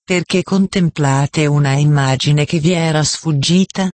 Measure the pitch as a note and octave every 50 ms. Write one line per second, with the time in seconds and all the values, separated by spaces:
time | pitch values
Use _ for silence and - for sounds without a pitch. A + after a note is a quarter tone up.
0 | _ - F#3 F3 D#3+ - - F#3 E3+ - F#3+ G3 G3 F#3 - G3+ F3 D#3 - -
1 | D3 C3+ C3+ C3+ C#3+ - - D#3+ D3+ D3 C#3+ D3 C#3+ C3+ C3+ C#3+ D3 D3+ D3 C#3+
2 | C3+ C3 C3+ C3+ - D3 D3 D3 D3 - - E3+ D3 F3 F#3 E3 E3 D#3+ D#3 D#3
3 | D3 - - - - D#3+ D3+ C#3 C3 A#2+ E3+ F#3 F#3+ - - - F#3 F#3 -